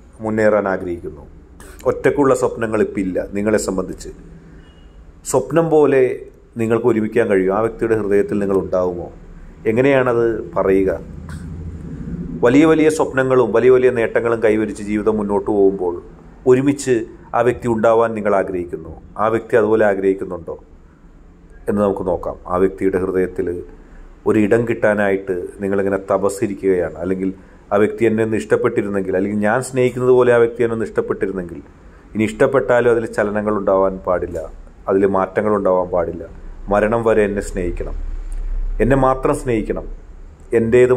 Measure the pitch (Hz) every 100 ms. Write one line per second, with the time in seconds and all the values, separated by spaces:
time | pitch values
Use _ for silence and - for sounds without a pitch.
0 | - - 110 110 107 104 98 92 90 85
1 | - - - - - - - - 127 123
2 | 139 143 135 123 123 - 110 110 98 104
3 | 92 87 - 101 104 104 104 95 90 -
4 | - - - - - - - - - -
5 | - - - 131 - 160 160 156 143 135
6 | 127 - - - - 117 113 113 123 110
7 | 110 117 107 98 92 101 113 - 113 110
8 | 101 101 98 104 98 95 87 92 90 87
9 | 76 - - - - - 113 113 139 135
10 | 127 117 117 110 - 98 95 95 95 82
11 | - - - - - - - - - -
12 | - - - - 120 139 160 156 156 156
13 | 143 131 131 127 113 113 123 127 127 117
14 | 110 117 117 113 110 107 107 101 104 104
15 | 107 107 101 101 104 104 95 95 90 82
16 | - - - - 127 127 143 143 131 117
17 | 113 - - 120 120 120 120 110 113 113
18 | 113 107 101 98 92 90 85 82 80 76
19 | - - 110 113 113 120 107 110 104 95
20 | 98 95 92 87 82 - - - - -
21 | - - - - - - - 104 101 98
22 | 92 85 85 - - 90 95 95 95 95
23 | 95 92 90 - 87 90 - - - -
24 | - - 104 107 104 113 113 - 107 104
25 | 101 98 - 90 92 98 98 98 98 98
26 | - 95 95 - 107 98 95 92 80 73
27 | 90 92 95 92 - - - 101 104 -
28 | 113 110 110 107 - 113 120 117 101 101
29 | 92 92 101 107 104 123 127 131 127 123
30 | 127 127 123 120 117 117 117 113 104 -
31 | - 95 98 95 87 85 - - - -
32 | - 104 107 110 135 131 - 120 120 117
33 | 113 - 104 104 104 104 98 95 95 92
34 | 95 87 85 82 78 - - - - 98
35 | 98 95 92 - 107 104 92 92 90 90
36 | 85 82 82 - - - - 101 107 117
37 | 113 107 101 98 - 98 87 82 - -
38 | - - - - - - - - 110 135
39 | 131 131 147 143 127 113 - 87 - -
40 | - - - - - 117 113 123 123